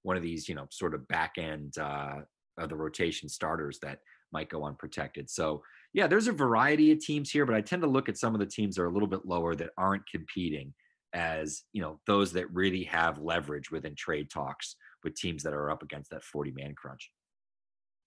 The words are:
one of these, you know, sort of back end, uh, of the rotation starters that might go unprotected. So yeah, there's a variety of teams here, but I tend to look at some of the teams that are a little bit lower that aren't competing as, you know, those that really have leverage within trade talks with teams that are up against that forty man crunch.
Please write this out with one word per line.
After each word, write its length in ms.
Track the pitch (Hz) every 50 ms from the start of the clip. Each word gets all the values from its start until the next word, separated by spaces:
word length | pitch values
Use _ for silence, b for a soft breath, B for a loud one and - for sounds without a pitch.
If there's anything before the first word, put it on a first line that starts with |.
| b
one 140 | 92 92
of 60 | 90 85
these, 240 | 85 82 78 73
you 80 | - 85
know, 120 | 71 71 -
sort 240 | - - 95 82 78
of 140 | 73 65
back 260 | - - 82 80 80 -
end, 400 | 90 82 78 78 76 73 71 -
uh, 420 | 80 76 71 71 71 71 69 69 71 73 - _ _ _ _ -
of 120 | - 82 73
the 60 | 80
rotation 520 | 76 78 78 - - 90 82 82 - 78
starters 520 | 73 - - - 80 82 82 76 71 - -
that 200 | - 71 71 - _ b b b b b
might 180 | - 78 80 -
go 160 | 82 78 73
unprotected. 640 | 73 73 - - 76 - 85 73 67 - - 71 -
So 340 | - - 82 78 76 73 b b b b b b b
yeah, 140 | 190 196
there's 200 | 156 185 214 214
a 60 | 247 202
variety 580 | 147 139 123 117 110 127 143 151 151 151 156
of 80 | 156 156
teams 300 | - - 151 147 143 -
here, 160 | - 147 143
but 100 | 123 113
I 60 | 107
tend 200 | 104 - 180 180
to 60 | 165
look 220 | 143 131 135 131 -
at 80 | 101
some 160 | - - 117 110
of 60 | 107
the 60 | 101
teams 300 | 98 - - 107 98 90
that 80 | 95 87
are 40 |
a 40 | 85
little 160 | 87 101 104
bit 180 | 95 95 92 -
lower 300 | 92 90 87 85 85 82
that 160 | 80 82 82 -
aren't 320 | - 92 95 98 98 - -
competing 640 | - 80 78 - - 92 90 80 76 71 67 69 - _ _ _ _ _ _ _ -
as, 500 | 85 85 82 80 78 78 76 73 - - _
you 100 | - 104
know, 180 | 85 76 78 - -
those 260 | - 101 101 101 87 85
that 200 | 90 90 - 87
really 300 | 90 95 95 92 95 90
have 340 | - 87 82 82 82 76 73
leverage 520 | 76 82 82 85 71 71 76 73 69 -
within 240 | 80 78 71 78 73
trade 340 | - - 90 80 73 73 -
talks 460 | - 78 71 67 65 - - - - b b b b b b
with 120 | 82 -
teams 280 | - - 90 82 73 73
that 100 | 78 73
are 160 | 73 73 73
up 140 | 78 73 78
against 280 | 73 76 73 71 -
that 120 | 80 - -
forty 280 | - - 73 71 71
man 240 | 65 67 69 71 73
crunch. 360 | - - 69 67 - - - _ _ _ _ _ _ _ _ _ _ _ _ _ _ _ _ _ _ _